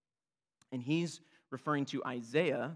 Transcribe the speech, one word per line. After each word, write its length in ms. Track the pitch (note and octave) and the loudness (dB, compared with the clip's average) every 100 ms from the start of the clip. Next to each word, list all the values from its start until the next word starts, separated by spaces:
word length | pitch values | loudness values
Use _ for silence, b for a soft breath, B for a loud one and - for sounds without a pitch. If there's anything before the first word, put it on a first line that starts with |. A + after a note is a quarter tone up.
| _ _ _ _ _ _ - | _ _ _ _ _ _ -8
And 120 | C3 | -6
he's 380 | B2 D#3+ E3+ - b b b | 2 2 2 -4 b b b
referring 360 | C3 - D3 C#3 | -8 0 0 0
to 180 | C3+ - | -2 -4
Isaiah, 720 | B2 A#2 C3+ F3 B2+ B2 | -4 0 2 4 2 -2